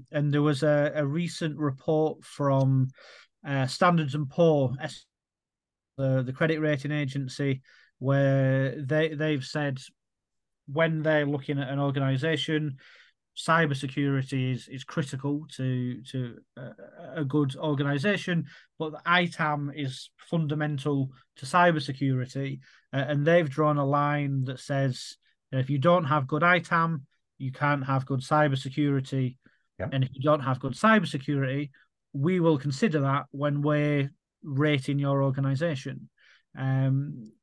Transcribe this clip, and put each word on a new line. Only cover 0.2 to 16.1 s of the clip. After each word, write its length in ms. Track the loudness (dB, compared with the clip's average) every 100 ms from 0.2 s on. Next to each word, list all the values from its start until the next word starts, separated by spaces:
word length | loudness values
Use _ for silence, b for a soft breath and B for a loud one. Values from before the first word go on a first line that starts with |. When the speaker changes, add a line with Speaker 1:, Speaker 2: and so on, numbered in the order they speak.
| 0
Speaker 1:
there 120 | 2
was 200 | 2 2
a, 300 | 2 2 2
a 120 | 0 -2
recent 520 | -2 -4 -4 -6 -2
report 640 | -4 -4 0 0 0 -4 -12
from, 640 | -2 2 2 4 2 0 -4 B B B _ -4
uh, 180 | -2 -2
Standards 480 | 2 4 4 0
and 160 | -4 -2
Poor, 440 | 2 4 4 2 -2
S-, 240 | -8 -12 _ _ _ _ _ _ _ _ _ -4
the, 240 | 0 0
the 100 | 0
credit 260 | 0 0 2
rating 320 | 0 0 -2
agency, 720 | -2 -2 -4 -6 -2 -2 -2 b b b -6
where 760 | 0 4 4 4 4 2 0 -4
they, 320 | -2 0 0
they've 320 | 0 -2 -2 -4
said 340 | -4 -4 -4 -10 _ _ _ _ _ _ _ -6
when 320 | 0 2 2
they're 240 | 2 2 2
looking 340 | 0 -2 -4
at 100 | -2
an 100 | 0
organization, 960 | 0 2 0 0 0 -2 0 -2 -2 -8 B B B B _ -6
cybersecurity 1160 | 2 2 2 0 -4 -2 0 0 -2 -2 -2
is, 140 | -4 -8
is 160 | -16
critical 640 | -8 -6 -4 -4 -4 -4 -6 -6
to, 460 | -4 -2 -4 -8 -8